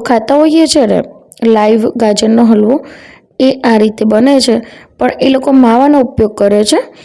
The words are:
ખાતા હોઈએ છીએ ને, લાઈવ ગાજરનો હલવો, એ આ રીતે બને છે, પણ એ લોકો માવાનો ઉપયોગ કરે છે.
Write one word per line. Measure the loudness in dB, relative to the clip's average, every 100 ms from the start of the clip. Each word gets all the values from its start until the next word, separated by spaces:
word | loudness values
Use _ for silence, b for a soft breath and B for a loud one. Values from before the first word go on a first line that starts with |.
| 0
ખાતા | -2 0 0
હોઈએ | 2 2 0
છીએ | 0 0
ને, | -2 -6 -14 _ -6 0
લાઈવ | 0 2 0 -2 -2
ગાજરનો | -2 -2 -2 0 2
હલવો, | 2 0 -2 B B B B _ -2 -2
એ | 0 -2
આ | 0
રીતે | 0 -2 -2
બને | 0 2 2 0
છે, | -2 B B B _
પણ | -6 -2 -2
એ |
લોકો | -2 0 2
માવાનો | 2 2 2 2 0
ઉપયોગ | -2 -4 -2
કરે | 0 0 0
છે. | -2 -4 B